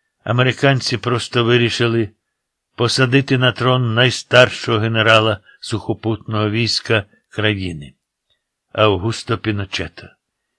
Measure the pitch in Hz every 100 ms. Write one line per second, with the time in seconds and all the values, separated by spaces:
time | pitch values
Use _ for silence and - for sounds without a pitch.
0 | _ _ - 120 127 - 143 131 - -
1 | 123 120 - 123 117 123 117 - 117 113
2 | 104 - _ _ _ _ _ - 120 -
3 | 127 135 135 131 127 - 123 127 120 113
4 | 123 - - 123 123 - - 110 113 113
5 | 110 110 110 101 _ _ - 107 - 104
6 | 110 107 - 107 107 110 113 - - 110
7 | - _ _ - 107 101 92 78 69 -
8 | _ _ _ _ _ _ _ - 107 95
9 | 110 - - 92 110 101 98 - 87 -
10 | - _ _ _ _